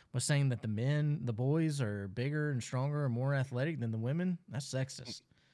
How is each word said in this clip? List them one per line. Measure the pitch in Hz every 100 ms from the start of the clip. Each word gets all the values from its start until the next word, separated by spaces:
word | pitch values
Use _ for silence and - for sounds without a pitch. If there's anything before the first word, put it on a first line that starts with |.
| -
was | 123 -
saying | 143 139
that | 120
the | 113
men, | 104 127 147 151 147
the | 127
boys | 110 127 156 160 143
are | 113 104 98
bigger | 107 131 151 151
and | 135
stronger | 113 127 139 147 139
and |
more | 117 131 139
athletic | 135 123 143 156
than | 113
the | 110
women. | 117 156 180 175 -
That's | 107 139
sexist. | 127 131 - 117 - - _ _